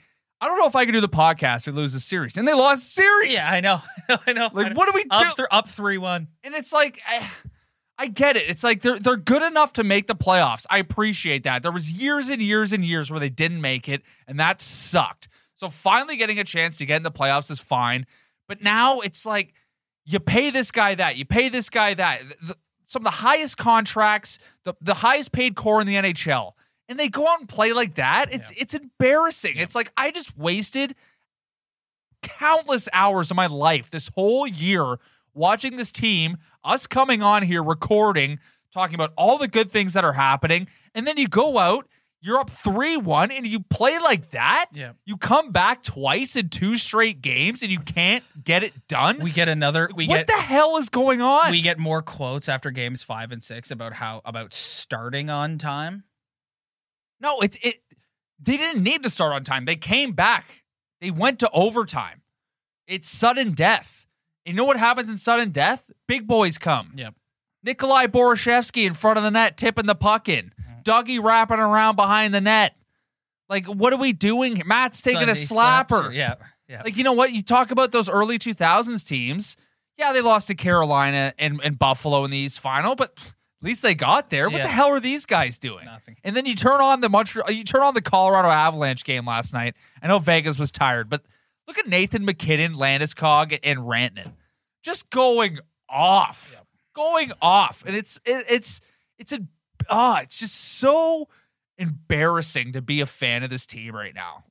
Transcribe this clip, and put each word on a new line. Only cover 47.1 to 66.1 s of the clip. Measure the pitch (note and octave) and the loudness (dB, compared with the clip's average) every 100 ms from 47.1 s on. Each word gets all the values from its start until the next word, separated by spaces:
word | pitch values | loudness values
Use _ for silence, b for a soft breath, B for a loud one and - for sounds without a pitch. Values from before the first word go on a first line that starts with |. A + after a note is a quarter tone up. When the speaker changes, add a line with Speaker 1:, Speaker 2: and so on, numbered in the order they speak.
| E3 | -2
Speaker 1:
games, | C3 B2 E3 B3 | -6 -2 -2 -4
and | A3 | -6
you | F#3 | -6
can't | D3 E3+ F3+ A#3+ - D3+ | -6 -2 0 0 -4 -14
get | C3+ E3+ | -2 0
it | - - _ | 0 -10 _
done. | C3+ D3 B3 | 0 0 0
Speaker 2:
We | E3 | -4
get | D#3+ E3+ | 0 0
another, | D#3 C#3+ D#3+ E3 F3 | 0 0 0 -2 -4
we | D#3+ | 0
Speaker 1:
What | - | 0
Speaker 2:
get | - | 2
Speaker 1:
the | G#4+ | 0
hell | D#4 C4+ D#4 D#4+ | 2 2 4 2
is | B3 | -2
going | B3+ C4 B3 | 0 2 2
on? | B3 C#4+ E4 | 2 4 4
Speaker 2:
we | F3 | 2
get | E3+ E3 | 0 -2
more | D#3+ D#3+ | -2 -4
quotes | D#3 - C3 C3+ D3 | -4 -8 -8 -6 -6
after | C3 C#3+ | -6 -6
games | C3 B2 B2 | -8 -8 -8
five | - A2+ A2+ | -10 -10 -10
and | A#2+ | -14
six | - A#2 - | -14 -14 -12
about | A#2+ A2+ | -12 -12
how, | A2 A#2 A2 | -10 -10 -10
about | A#2 A2+ A2 | -12 -12 -10
starting | - - - - A2+ A#2 C#3 D3 | -8 -6 -8 -8 -8 -6 -8 -6
on | D3 D3+ D#3+ | -4 -4 -6
time. | D3+ C#3+ D#3 G3 - _ _ _ _ _ _ _ _ _ _ _ | -6 -8 -10 -12 -20 _ _ _ _ _ _ _ _ _ _ _
Speaker 1:
No, | C#4+ C#4 | -4 0
it's, | D4+ - | -2 -2
it, | A#3+ A#3 _ _ _ _ _ _ | -6 -6 _ _ _ _ _ _
they | D3 C#4+ | -2 0
didn't | D#4+ C#4+ | 0 0
need | F#3 D#4 | 0 0
to | B3+ | -4
start | - D#3 | -2 -2
on | C#3 | -2
time. | C3 C3 B2+ | -4 -4 -4
They | E3 | -6
came | - A#3 C#4 | -2 -2 0
back. | E3+ G3 A3+ - - _ _ _ _ | 0 2 2 -4 -20 _ _ _ _
They | F3+ | -8
went | D#3+ A#3 B3+ | 0 0 2
to | A#3 | 0
overtime. | D#3 G3+ A3+ G3+ D3 F#2+ D2+ _ _ _ _ _ _ _ | 2 2 0 -4 -6 -8 -12 _ _ _ _ _ _ _
It's | F#3 - | -12 -10
sudden | - A3+ B3 A#3+ | 0 2 2 -2
death. | D3+ E3+ A3 - - _ _ _ _ E3+ | 2 2 2 -2 -20 _ _ _ _ -8
You | |
know | F3+ C4+ | -2 2
what | C4 | 4
happens | A3+ B3 A3 | 2 2 -4
in | G#3+ | -4
sudden | - A#3 A3+ | 0 2 0
death? | C#3 D#3+ B3+ _ _ | 2 2 0 _ _
Big | - | -6